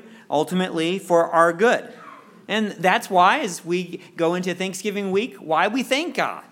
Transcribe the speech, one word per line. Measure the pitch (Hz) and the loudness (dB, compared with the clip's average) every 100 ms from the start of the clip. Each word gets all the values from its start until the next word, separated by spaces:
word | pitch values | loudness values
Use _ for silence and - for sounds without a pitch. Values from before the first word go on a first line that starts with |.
| - - - | -10 -20 -4
ultimately | 143 151 180 185 170 165 190 | -2 0 -2 -2 -2 -2 -2
for | 190 170 170 | 2 2 4
our | 170 165 | 4 4
good. | 170 226 190 - - - - - - - | 4 2 2 -2 -18 -20 -20 -20 -20 -6
And | 208 208 | -2 -2
that's | - 175 214 - | 0 0 0 2
why, | 190 180 254 | 4 4 4
as | 254 170 | -2 -8
we | 165 175 175 - - - | -4 -4 -4 -12 -16 -2
go | 165 | 0
into | 180 180 | 0 -4
Thanksgiving | 175 190 185 214 202 196 | -4 -6 -4 -6 -4 -2
week, | 190 240 - | -2 -2 -8
why | 151 156 190 | -2 2 2
we | 240 | 0
thank | 240 262 339 - | -2 -2 -2 -4
God, | 147 82 - | -4 -6 -16